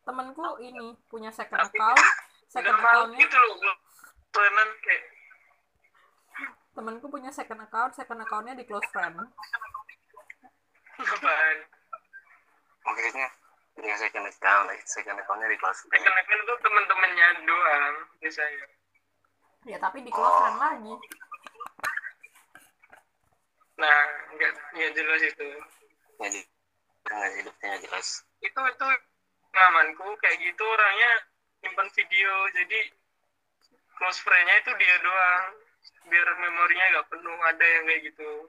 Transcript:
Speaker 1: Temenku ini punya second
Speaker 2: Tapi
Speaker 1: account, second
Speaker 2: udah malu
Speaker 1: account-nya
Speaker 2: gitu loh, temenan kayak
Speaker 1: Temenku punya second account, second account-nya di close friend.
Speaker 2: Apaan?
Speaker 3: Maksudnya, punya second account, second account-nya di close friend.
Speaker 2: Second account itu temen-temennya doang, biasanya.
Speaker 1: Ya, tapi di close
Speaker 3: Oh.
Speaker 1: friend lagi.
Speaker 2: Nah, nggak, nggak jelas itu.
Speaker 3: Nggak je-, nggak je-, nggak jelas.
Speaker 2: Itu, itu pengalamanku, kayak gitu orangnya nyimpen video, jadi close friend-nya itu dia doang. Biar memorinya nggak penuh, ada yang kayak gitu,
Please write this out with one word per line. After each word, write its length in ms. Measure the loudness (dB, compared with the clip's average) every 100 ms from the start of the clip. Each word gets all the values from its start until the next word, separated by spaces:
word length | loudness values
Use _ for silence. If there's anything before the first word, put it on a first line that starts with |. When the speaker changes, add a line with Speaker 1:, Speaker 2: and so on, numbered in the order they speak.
| -12
Speaker 1:
Temenku 400 | -10 -12 -10 -10 -10
ini 240 | -14 -16 -16 -18 _
punya 200 | -16 -14
second 280 | -12 -6 -4
Speaker 2:
Tapi 160 | -2
Speaker 1:
account, 240 | 0 4 6 6 4 -6 _ _
second 240 | -4 0
Speaker 2:
udah 80 | 4
malu 120 | 6 6
Speaker 1:
account-nya 140 | 4 2
Speaker 2:
gitu 160 | 4 6
loh, 400 | 4 2 -4 -6 _ _ -20 _ _
temenan 380 | 2 4 4 2 -2
kayak 220 | -2 -2 -4 -20 -20 _ _ _ _ _ _ _ _ _ _ -14 -14 -16 _
Speaker 1:
Temenku 360 | -16 -14 -14 -12
punya 200 | -14 -12
second 240 | -14 -12 -14
account, 320 | -8 -4 -4
second 300 | -4 -12 -12
account-nya 320 | -8 -8 -8
di 80 | -12
close 240 | -12 -8 -8
friend. 240 | -6 -6 -6 -16 -16 -12 -12 -12 -16 -18 -20 _ -20 -20 -20 -20 _ _ _ _
Speaker 2:
Apaan? 640 | -8 -4 -2 0 2 2 0 -8 _ _ -20 _ -20 -20 _ _ _ _ _ -8
Speaker 3:
Maksudnya, 420 | -4 -4 -4 -8 -10 _ _ _
punya 200 | -12 -8 -4
second 240 | -6 -6
account, 480 | -10 -4 2 4 2 -4 -10
second 320 | -10 -10 -8
account-nya 320 | -8 -4 -4
di 80 | -2
close 240 | -4 -6
friend. 160 | -2 0
Speaker 2:
Second 160 | 2
account 280 | 2 0 -2 -2
itu 80 | -2
temen-temennya 680 | 2 2 2 2 2 4 4 4
doang, 520 | 0 2 2 2 0 -4 -10 _
biasanya. 440 | -10 -6 -6 -8 -16 _ _ _ _ _ _ _ _ _ -16
Speaker 1:
Ya, 100 | -6
tapi 300 | -6 -6 -6
di 40 |
close 200 | 0 2
Speaker 3:
Oh. 80 | 4
Speaker 1:
friend 200 | 2 2
lagi. 360 | -2 -2 -10 -16 -16 -18 -20 -20 -20 -16 -16 -8 -8 -6 -10 -14 -20 _ _ -20 _ _ _ -20 _ _ _ _ _ _ _ 0
Speaker 2:
Nah, 200 | 4 6 4 -2 -10
nggak, 160 | -4 -2 -4 -10
nggak 180 | -6 -4
jelas 260 | -2 0 0
itu. 260 | 0 -4 -12 -14 -20 _ _ _ _ -12
Speaker 3:
Nggak 120 | -8
je-, 200 | -8 -12 _ _ _ _ _ -10
nggak 240 | -6 -6
je-, 240 | -6 -12 -12
nggak 240 | -10 -10
jelas. 260 | -8 -8 -8 -10 -14 _
Speaker 2:
Itu, 220 | -8 -4
itu 260 | -4 -2 0 -2 _ _ _ _ _
pengalamanku, 560 | 4 6 6 2 -2 -10 -2
kayak 200 | -2 0
gitu 240 | -4 -4
orangnya 480 | 0 4 4 4 4 2 -2 _ _ _
nyimpen 280 | -6 -4 -2
video, 440 | -2 0 2 2 0 -2
jadi 260 | -2 -2 -4 -6 _ _ _ _ _ _ _ _ _ _ -6
close 240 | -6 -4
friend-nya 400 | 2 4 6 4
itu 80 | 2 2
dia 160 | 4 4
doang. 460 | 2 2 4 2 -2 -10 _ _ -20 _ 0
Biar 180 | 2 2 0
memorinya 460 | -2 0 2 4 2
nggak 180 | 2 -2
penuh, 300 | -8 -10 -2
ada 180 | 0 4
yang 220 | 4 4
kayak 180 | 2 -2 -4
gitu, 200 | -12 -12 -12